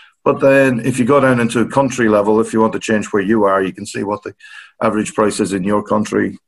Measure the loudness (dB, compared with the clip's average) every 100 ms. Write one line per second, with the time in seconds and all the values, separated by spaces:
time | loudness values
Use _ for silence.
0 | -20 _ -2 2 4 4 4 0 -2 -2
1 | 2 2 4 2 0 0 0 0 -2 0
2 | 2 2 2 2 0 0 0 -2 -2 -2
3 | -2 -4 0 2 2 2 -2 -6 -12 -8
4 | -6 -6 -8 -16 -20 -20 -20 -4 -2 -2
5 | -2 0 0 0 -2 -2 -2 -2 0 -2
6 | -2 -2 -2 -6